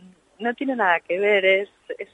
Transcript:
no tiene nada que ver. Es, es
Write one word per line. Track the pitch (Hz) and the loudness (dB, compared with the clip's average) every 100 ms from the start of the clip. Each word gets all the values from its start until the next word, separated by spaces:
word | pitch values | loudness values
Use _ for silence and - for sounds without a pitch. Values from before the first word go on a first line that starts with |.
| 185 _ _ _ | -20 _ _ _
no | 233 | -8
tiene | 240 269 247 | -4 -6 0
nada | 190 165 | 0 0
que | - 175 | -2 -2
ver. | 202 208 190 | 2 2 2
Es, | 190 202 _ - - | 0 -2 _ -16 -14
es | 196 | -14